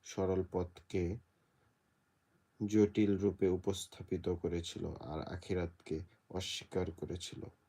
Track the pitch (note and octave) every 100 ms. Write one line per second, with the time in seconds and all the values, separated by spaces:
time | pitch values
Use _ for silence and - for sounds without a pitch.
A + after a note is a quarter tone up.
0 | - - F#2+ F#2+ F2+ F#2 F2 - _ G2
1 | F2 A2 _ _ _ _ _ _ _ _
2 | _ _ _ _ _ _ G#2+ G#2+ G#2 G#2
3 | G#2 G2 G2+ F2+ F#2+ F2+ G2 F#2+ - -
4 | F2 F#2 E2+ F2 E2+ E2+ E2+ - D#2+ D#2
5 | - D#2 - F2 - F#2 E2+ - - D#2+
6 | E2+ _ _ F#2 - - - F#2 F#2 F2+
7 | - F2 - - - -